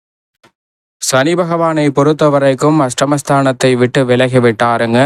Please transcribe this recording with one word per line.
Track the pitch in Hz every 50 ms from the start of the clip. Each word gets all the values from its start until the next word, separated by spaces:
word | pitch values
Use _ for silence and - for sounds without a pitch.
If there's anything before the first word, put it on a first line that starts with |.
| _ _ _ _ _ _ _ _ _ - _ _ _ _ _ _ _ _ _ - -
சனி | - - 131 135 160 175
பகவானை | 175 180 165 170 170 165 165 160 151 147 143 135
பொறுத்தவரைக்கும் | 143 139 151 156 143 156 147 143 139 139 139 135 127 147 147 156 156
அஷ்டமஸ்தானத்தை | 139 127 - - 139 139 143 143 - - 143 139 135 135 127 127 - 131 127 120
விட்டு | 123 120 - 143 131 123
விலகி | 123 123 127 127 127 127 120
விட்டாருங்க | 120 110 - 120 120 117 113 117 113 117 123 139